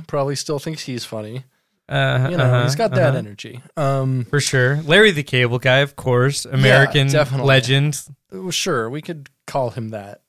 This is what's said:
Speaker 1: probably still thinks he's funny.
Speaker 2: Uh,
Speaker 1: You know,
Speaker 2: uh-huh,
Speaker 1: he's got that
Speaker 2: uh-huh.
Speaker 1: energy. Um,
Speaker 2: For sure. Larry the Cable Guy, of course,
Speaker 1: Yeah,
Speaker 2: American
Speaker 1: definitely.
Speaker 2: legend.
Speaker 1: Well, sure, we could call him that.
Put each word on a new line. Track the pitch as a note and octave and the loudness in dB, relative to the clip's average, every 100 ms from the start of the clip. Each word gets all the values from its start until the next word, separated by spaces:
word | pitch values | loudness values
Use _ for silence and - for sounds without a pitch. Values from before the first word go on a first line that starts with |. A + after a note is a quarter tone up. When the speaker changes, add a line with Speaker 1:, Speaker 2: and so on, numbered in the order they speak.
| D#3+ | -6
Speaker 1:
probably | D3 C#3 C#3 | -4 -2 -4
still | - D3 | -6 -6
thinks | E3 D#3 | -6 -10
he's | - B2 - | -8 -8 -8
funny. | A2 G#2+ B2 - _ _ _ - | -10 -10 -12 -14 _ _ _ -6
Speaker 2:
Uh, | C#3 C3+ B2+ C3+ | -2 0 0 0
Speaker 1:
You | F3 | 2
know, | B2+ | 2
Speaker 2:
uh-huh, | B2 | 2
Speaker 1:
he's | A#2+ C#3+ | 2 0
got | A3 - | 0 2
that | C3+ | 2
Speaker 2:
uh-huh. | B2+ | 0
Speaker 1:
energy. | A2 G2+ A#2 B2 - - | -4 -12 -16 -16 -12 -4
Um, | C#3 C3+ C3 C3 A#2 | -2 0 0 -2 -2
Speaker 2:
For | D3 | -2
sure. | - C3+ B2+ C#3+ | 0 2 2 0
Larry | D#3 F#3 G#3+ | 2 6 6
the | D3+ | 4
Cable | C#3 B2+ B2 B2 | -2 0 0 0
Guy, | C3 C3 | 2 2
of | C#3 - | 0 -4
course, | C3 B2 B2+ C#3+ - | 0 2 2 -2 -4
Speaker 1:
Yeah, | C3 | 2
Speaker 2:
American | C3 C3 C#3 D3 C3+ | 6 6 4 2 2
Speaker 1:
definitely. | D3+ C#3 C3+ C3 | 2 0 0 4
Speaker 2:
legend. | C3+ B2 C#3 D3 C#3+ - C#3 _ | 4 4 0 0 -4 -12 -20 _
Speaker 1:
Well, | F#3+ F#3 | -12 -8
sure, | - G3 C3+ A2+ | -4 -2 -2 -4
we | C#3+ | -8
could | D#3 D#3+ C3+ _ - | -12 -14 -16 _ -8
call | C#3+ A#2+ | -4 -4
him | A#2 A2 | -6 -10
that. | A2 G2+ - | -10 -14 -18